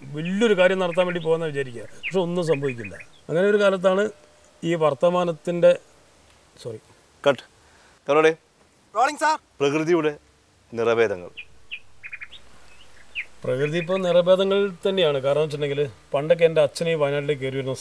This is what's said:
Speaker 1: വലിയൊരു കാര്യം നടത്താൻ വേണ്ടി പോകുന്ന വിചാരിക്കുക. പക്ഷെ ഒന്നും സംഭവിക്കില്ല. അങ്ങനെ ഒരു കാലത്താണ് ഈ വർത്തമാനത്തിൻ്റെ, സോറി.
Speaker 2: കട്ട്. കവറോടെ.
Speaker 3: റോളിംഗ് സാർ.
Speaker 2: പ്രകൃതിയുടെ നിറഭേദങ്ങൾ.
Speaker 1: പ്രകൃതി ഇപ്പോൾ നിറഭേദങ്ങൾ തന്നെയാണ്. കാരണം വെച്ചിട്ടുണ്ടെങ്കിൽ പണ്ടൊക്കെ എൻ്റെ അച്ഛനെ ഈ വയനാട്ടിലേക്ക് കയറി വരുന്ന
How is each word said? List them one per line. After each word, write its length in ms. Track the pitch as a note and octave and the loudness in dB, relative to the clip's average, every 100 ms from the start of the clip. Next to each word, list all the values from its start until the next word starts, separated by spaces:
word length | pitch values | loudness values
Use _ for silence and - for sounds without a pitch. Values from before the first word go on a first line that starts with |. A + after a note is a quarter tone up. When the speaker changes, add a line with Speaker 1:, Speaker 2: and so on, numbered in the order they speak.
| C3+ D3 | -14 -10
Speaker 1:
വലിയൊരു 400 | E3+ G3 A#3 F#3 | -6 0 2 4
കാര്യം 180 | F#3 F#3+ | 4 2
നടത്താൻ 220 | F3+ E3+ F3+ | -2 0 0
വേണ്ടി 120 | F3 D#3+ | -2 -2
പോകുന്ന 200 | E3 D#3+ | -2 -2
വിചാരിക്കുക. 340 | C#3 C3+ A#2 G#2 - | -6 -8 -10 -16 -14
പക്ഷെ 180 | - F#3 E3+ | -6 -4 -2
ഒന്നും 200 | F3 D#3+ | -2 0
സംഭവിക്കില്ല. 420 | C#3+ C#3 A#2+ G2+ F2 - _ - | 0 -2 -6 -12 -16 -20 _ -4
അങ്ങനെ 160 | D#3+ G3+ | 0 2
ഒരു 60 | G#3 | 2
കാലത്താണ് 400 | G3+ F#3+ F#3+ F#3 G#3 - _ _ _ _ E3 | 2 2 2 0 -2 -6 _ _ _ _ -4
ഈ 40 | E3+ | 0
വർത്തമാനത്തിൻ്റെ, 880 | D#3 C#3 F3 F3+ F3 D#3+ - F3 E3+ F3 - _ _ _ _ _ _ - | 0 2 2 2 -2 -4 -6 4 4 4 -2 _ _ _ _ _ _ -16
സോറി. 180 | B2 A2 _ _ _ _ C#3+ | -14 -14 _ _ _ _ 0
Speaker 2:
കട്ട്. 160 | C3 - _ _ _ _ _ - | 0 -4 _ _ _ _ _ -2
കവറോടെ. 260 | D3 D#3+ D#3+ _ _ _ _ _ G#3 | 4 4 2 _ _ _ _ _ -2
Speaker 3:
റോളിംഗ് 260 | C4+ D4 | -2 0
സാർ. 140 | D4+ D#4 _ - | -2 -2 _ -4
Speaker 2:
പ്രകൃതിയുടെ 520 | C#3+ D3+ D#3+ F3 D3+ D3 _ _ _ _ _ A2+ | -2 0 0 0 0 -4 _ _ _ _ _ -4
നിറഭേദങ്ങൾ. 520 | A2+ A#2 A2 F#2+ F2 - - - - - - - - - - - - - - - - - - - - - | 0 2 2 -2 -12 -18 -20 -20 -18 -18 -18 -20 -18 -18 -18 -20 -20 -20 -20 -20 -20 -20 -18 -14 -14 -10
Speaker 1:
പ്രകൃതി 340 | B2 B2+ D3 E3+ | -6 -4 -2 -4
ഇപ്പോൾ 160 | E3 F#3+ F3+ | -4 -2 2
നിറഭേദങ്ങൾ 520 | F3 F3 F#3 G3 G3 G3+ F3 G3 | 4 4 4 4 2 0 -2 -2
തന്നെയാണ്. 340 | F#3+ D#3+ C#3 C#3 | 2 2 2 0
കാരണം 180 | C#3+ D#3 | 0 0
വെച്ചിട്ടുണ്ടെങ്കിൽ 340 | C#3+ D3 C#3 C#3+ - - | -2 -4 -2 -4 -6 -6
പണ്ടൊക്കെ 300 | C#3 D#3 E3+ E3 | -2 2 4 2
എൻ്റെ 140 | D#3+ C#3+ | 4 0
അച്ഛനെ 260 | - E3+ D#3+ | 0 -2 0
ഈ 20 | |
വയനാട്ടിലേക്ക് 380 | C#3+ C#3+ C#3+ C#3+ | 0 -2 -2 -4
കയറി 140 | C3 C3+ | -4 -6
വരുന്ന 180 | C3 B2+ | -6 -6